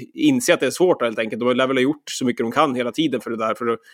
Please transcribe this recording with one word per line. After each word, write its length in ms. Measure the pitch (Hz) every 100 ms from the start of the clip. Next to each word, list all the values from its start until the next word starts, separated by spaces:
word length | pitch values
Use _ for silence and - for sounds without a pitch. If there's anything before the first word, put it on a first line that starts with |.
| -
inse 400 | - 151 131 120
att 60 | 175
det 60 | 131
är 40 |
svårt 320 | - 180 151
helt 160 | 120 113
enkelt. 220 | 113 110
De 160 | 120 123
lär 100 | 131
väl 100 | 135
ha 60 |
gjort 280 | 131 151 -
så 140 | -
mycket 200 | 127 117
de 80 | 117
kan 220 | 123 151
hela 180 | 127 120
tiden 280 | 113 160 127
för 100 | 113
det 60 | 117
där, 180 | 110
för 120 | 107 120
att 120 | 113 -